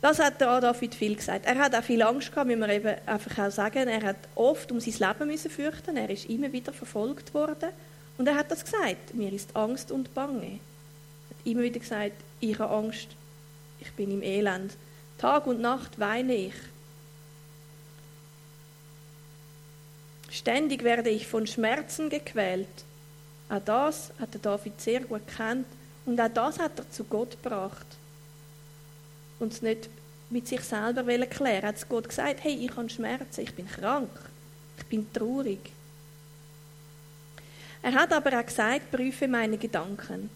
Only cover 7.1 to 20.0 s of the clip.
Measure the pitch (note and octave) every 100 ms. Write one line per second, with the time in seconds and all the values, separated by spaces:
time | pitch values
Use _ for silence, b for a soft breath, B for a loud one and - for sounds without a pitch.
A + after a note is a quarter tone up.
7.1 | C#4 - D4 D4+ D4+ E4 - B B B
8.1 | - B3+ D4 D4 E4 - A4 D4+ F3+ -
9.1 | A#3 G3+ G3 - A3 A3 C4 - C4+ B3
10.1 | - C#4+ C4 F3 G3 - - - - -
11.1 | - - - - A#3 A#3+ A#3 - G#3+ G#3
12.1 | - - - A3+ G#3+ G#3+ G#3+ A3 A#3 -
13.1 | - - - - - - - - - G3+
14.1 | G3 G3 G3 G#3 F#3 G3 - B B B
15.1 | - - D4 D4 A#3+ A#3 C4 B3 - G#3
16.1 | A3+ B3+ A#3+ F#3+ - - - - - -
17.1 | - - - - - - - - - -
18.1 | - - - - - - - - - -
19.1 | - - - - - - - - -